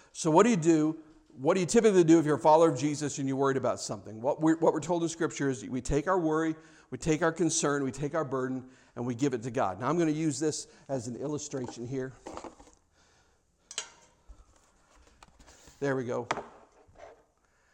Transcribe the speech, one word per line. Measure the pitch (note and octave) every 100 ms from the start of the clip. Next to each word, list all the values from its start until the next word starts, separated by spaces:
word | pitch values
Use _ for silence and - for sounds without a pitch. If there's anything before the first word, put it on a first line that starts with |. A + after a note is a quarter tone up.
| -
so | - D#3+
what | D#3+
do | A3+
you | G#3
do? | D#3+ D#3+ D#3 D#3 - - _ -
What | C3+
do | F#3
you | F3
typically | A#3 G#3+ F#3
do | D#3+ E3
if | D3+
you're | D3
a |
follower | D#3+ D#3 E3
of | C3+
Jesus | D3 D3 D3 -
and | C3+
you're | C3+
worried | C#3 C3+
about | A#2 G2+
something? | - G#2+ G#2 A2
What | B2+ D#3
we're, | D#3+ D#3+
what | D#3+
we're | D#3
told | D#3 F3
in | E3
Scripture | - D#3 - C#3
is | B2 G#2+
we | B2+
take | B2+ C#3 E3+
our | F#3+
worry, | D#3+ D#3 D#3+ D#3 - - _
we | B2
take | D#3 D3+
our | E3
concern, | E3 E3 - D3+ C#3+
we | C3
take | A#2+ D3
our | E3
burden, | C#3+ C3 C3 C3 A#2+ - _ -
and | B2
we |
give | A#2 C#3+
it | B2
to | B2
God. | A#2+ G2+ F#2
Now, | B2+
I'm | E3+
gonna | D#3+
use | D3+ D#3+ C#3
this | D#3 - - - -
as | C3+ A#2
an | A2+
illustration | C3+ D3 - C3+ A#2+ A#2+ B2
here. | C3+ C3 - - - - - - _ _ _ _ _ _ _ _ _ _ - - - _ _ _ - _ _ _ _ _ _ _ _ - _ - - - _
There | C#3 C3+
we |
go. | A#2+ B2 A#2 - - - - _ _ - - - _ _ _ _ _